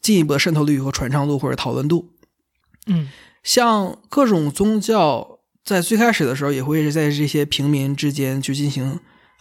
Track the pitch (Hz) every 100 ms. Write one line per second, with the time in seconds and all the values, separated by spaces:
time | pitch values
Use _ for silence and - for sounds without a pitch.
0 | - 202 151 143 175 156 147 139 135 -
1 | 127 143 143 143 135 127 127 123 147 170
2 | - _ _ _ _ _ _ _ - 170
3 | 139 - - _ - - 240 214 190 -
4 | - - 254 180 147 - 208 214 196 220
5 | 156 117 - - _ _ - 190 175 220
6 | 240 - 135 135 143 135 135 156 151 156
7 | 147 147 147 151 143 - 139 143 135 139
8 | 147 147 135 135 135 139 147 135 131 170
9 | - _ _ _